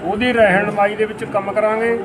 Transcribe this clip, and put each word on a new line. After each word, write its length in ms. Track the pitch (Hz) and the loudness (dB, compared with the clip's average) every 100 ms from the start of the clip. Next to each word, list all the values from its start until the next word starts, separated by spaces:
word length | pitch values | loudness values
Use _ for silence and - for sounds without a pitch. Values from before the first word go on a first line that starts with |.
ਉਹਦੀ 280 | 160 208 247 | -4 -2 0
ਰਹਿਨੁਮਾਈ 600 | 233 208 185 208 208 202 | 4 4 4 0 0 0
ਦੇ 100 | 214 | 0
ਵਿੱਚ 200 | 214 214 | -4 -4
ਕੰਮ 280 | 220 202 196 | -4 -4 -2
ਕਰਾਂਗੇ। 460 | 202 214 220 233 233 | -2 0 0 -2 -2